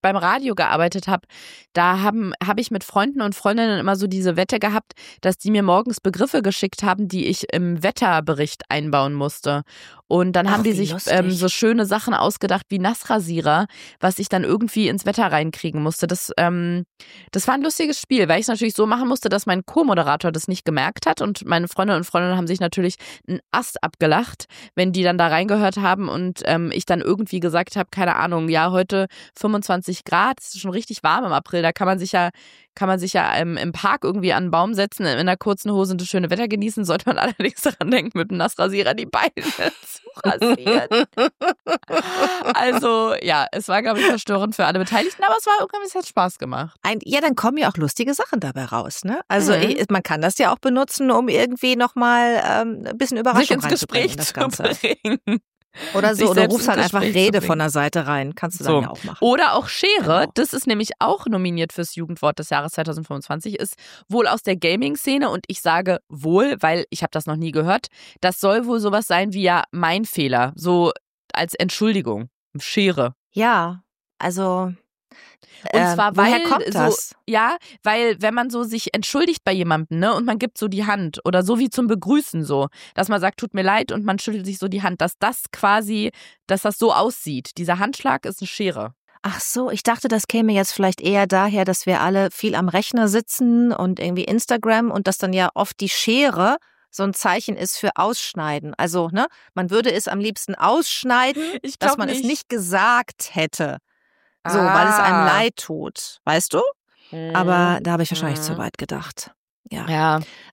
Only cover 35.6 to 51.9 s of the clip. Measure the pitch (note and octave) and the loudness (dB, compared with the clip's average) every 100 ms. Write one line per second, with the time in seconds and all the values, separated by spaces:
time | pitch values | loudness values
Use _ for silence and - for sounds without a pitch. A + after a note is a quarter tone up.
35.6 | G#3 G3 F#3+ F3+ F3+ F#3+ E3+ F#3 A3+ G#3 | 0 0 0 -2 -2 -2 0 -2 -2 -2
36.6 | G#3+ A3 F3+ F3 - - A#3 - G3 - | -2 -2 0 0 0 0 0 0 -4 0
37.6 | C#4+ - - B3 A3+ E3+ G3 F3+ E3 - | -2 -2 0 0 0 -4 -2 -2 -2 0
38.6 | F#3 G3+ D#3 A3 G3+ - - - - - | 0 2 0 -2 -2 -2 -2 -2 -6 -2
39.6 | - - - - - - G3 - A#3+ E3+ | -4 -4 -14 -18 -18 -4 -2 2 2 2
40.6 | G3 A#3 - A#3 - - C#4+ - E4+ - | 2 0 2 0 0 0 0 0 -2 -2
41.6 | - E4+ - E4 F4+ F#4 E4 F4+ - - | -4 -4 -2 -2 -2 -2 0 0 -2 0
42.6 | B3+ A#3+ A#3+ A3+ A3 - E3+ D3+ B2+ - | 2 2 2 2 0 -2 0 0 0 -4
43.6 | G3+ G3 A3+ G#3+ F#4+ A#3 - G3 G#3+ - | -2 0 0 2 2 0 0 -2 0 0
44.6 | D#3+ F#3 F#3 A3 F4+ - G3 A4 G#4 G#4 | 0 0 0 0 0 0 0 2 2 2
45.6 | G4 G#4 G4 F#4 - G#3 F3+ - B2+ B2+ | 0 -6 -6 -8 -4 0 -2 -2 -8 -6
46.6 | D#3+ - G3 A3 - C#4+ D#4 B3 A3+ D4 | -8 -6 -4 -4 -2 0 2 2 0 2
47.6 | G3+ E3+ D3 - B3 C#4+ C5 A#3+ D3 C3 | 0 0 -2 0 -2 -2 -2 -2 -4 -6
48.6 | B2+ A#2 - - F#3 D4 - G3+ G3+ E3+ | -4 -4 -4 -6 -6 -6 0 2 4 4
49.6 | A3 C#4+ G#3+ F#3+ - D#3 E3+ - G#3 - | 2 2 0 0 0 0 0 2 2 2
50.6 | C4+ B3+ C#4 - C4 B3+ B3 - B3 B3 | 0 0 0 0 2 2 4 2 2 0
51.6 | B3+ A#3+ A#3+ | 0 2 0